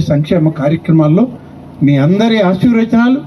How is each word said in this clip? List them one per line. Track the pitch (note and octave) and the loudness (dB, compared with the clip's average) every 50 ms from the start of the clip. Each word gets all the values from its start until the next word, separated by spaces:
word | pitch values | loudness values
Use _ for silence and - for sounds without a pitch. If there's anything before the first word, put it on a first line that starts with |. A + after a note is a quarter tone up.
| D#3 - | 0 0
సంక్షేమ | D3+ C#3+ D3+ - F#3+ F3 D#3 D#3+ D#3 D3+ | 0 -2 0 0 0 0 0 0 -2 -2
కార్యక్రమాల్లో | C3+ D3 E3 E3 - - D#3+ D#3+ D3+ D3+ D#3 G3 A#3 C4 - - - - - - - - - - B2 | -2 -2 -2 -2 -2 0 2 2 2 2 2 2 0 -2 -4 -10 -18 -20 -20 -20 -20 -16 -8 -2 0
మీ | C#3 C#3+ C3+ C#3 | 0 2 2 2
అందరి | D#3 F#3 G3+ A3 A#3 A3+ A3 G3 F3+ | 2 2 2 0 0 0 0 0 0
ఆశీర్వచనాలు | F#3+ F#3 - B3+ A#3 A3+ A3+ - - A#3 A#3+ B3 C4 D4 - | 0 0 0 2 2 2 0 0 0 2 2 2 0 -2 -4